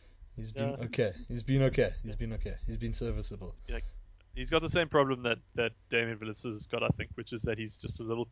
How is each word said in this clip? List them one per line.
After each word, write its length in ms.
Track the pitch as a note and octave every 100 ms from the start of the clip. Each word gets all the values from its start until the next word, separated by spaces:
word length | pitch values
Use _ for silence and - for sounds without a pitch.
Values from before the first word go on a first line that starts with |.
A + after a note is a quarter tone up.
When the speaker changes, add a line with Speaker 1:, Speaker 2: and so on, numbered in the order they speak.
| -
Speaker 1:
<laughs> 260 | - - -
Speaker 2:
He's 160 | A2
been 180 | G#2+ C#3
Speaker 1:
Yeah, 140 | C3+ A#2
Speaker 2:
okay. 260 | - G#2+ -
Speaker 1:
he's 100 | -
Speaker 2:
He's 140 | A#2+
been 200 | A2 C3+
okay. 260 | C3 C3+ G2+ -
He's 140 | A2 G#2+
been 160 | A#2
okay. 200 | G#2+ G#2 F2+ -
He's 100 | A2+
been 160 | A2+
serviceable. 600 | A2 A#2+ G#2+ G2+ G2+ F#2 - -
Speaker 1:
Yeah, 100 | A#2 - - - - -
he's 140 | B2+ B2+
got 140 | D#3+
the 80 | D#3+
same 180 | F3 D#3
problem 340 | D3+ C3+ B2+
that, 140 | A#2+ A2+ -
that 180 | - A#2 - -
Damian 280 | A#2 A#2 G#2+
Willis 260 | A2 G#2
has 220 | B2 G#2+ -
got, 160 | A#2
I 60 | A2+
think, 220 | - A2+
which 180 | - A2
is 80 | A#2
that 160 | A2+ A2
he's 180 | A2 -
just 240 | - -
a 20 |
little 200 | A2+ A#2 A#2+